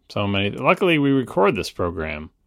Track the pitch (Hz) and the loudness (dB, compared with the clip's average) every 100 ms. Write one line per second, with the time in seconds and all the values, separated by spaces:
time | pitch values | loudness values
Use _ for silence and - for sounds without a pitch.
0 | - - 101 101 101 120 135 185 190 156 | -10 -4 -2 0 -2 0 0 2 2 2
1 | 139 135 120 180 202 110 80 - 87 85 | 4 2 0 2 2 2 -4 -4 -4 -4
2 | 78 76 82 _ | -6 -8 -12 _